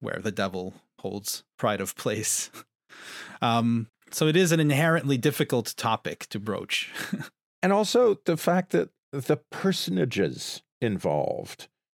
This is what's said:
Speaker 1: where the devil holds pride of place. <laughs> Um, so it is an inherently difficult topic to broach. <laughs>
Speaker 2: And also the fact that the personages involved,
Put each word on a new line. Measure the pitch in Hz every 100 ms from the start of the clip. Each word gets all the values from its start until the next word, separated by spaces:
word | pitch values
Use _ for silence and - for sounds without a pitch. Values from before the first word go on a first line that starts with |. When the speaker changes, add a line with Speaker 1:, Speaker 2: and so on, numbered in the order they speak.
Speaker 1:
where | - -
the | 110
devil | 98 98 92 92 - _ _
holds | 98 98 98 - _ -
pride | 113 104
of | 98 -
place. | - 104 107 - -
<laughs> | - - _ _ - - - - -
Um, | 120 117 117 117 113 _ -
so | - 156
it | 160
is | 180
an | 160
inherently | 151 139 165 165 143 135
difficult | 147 135 143 127 110 -
topic | 120 110 - - -
to | 107
broach. | 107 95 - - - - - -
<laughs> | - _ _ -
Speaker 2:
And | 185
also | 202 208 240 240 196
the | - 165
fact | - 180 180
that | 175 - _ _
the | 139 127 151 _
personages | - 196 185 - 185 147 101 85 62 - - _ -
involved, | 117 95 90 73 67 - - - - _ _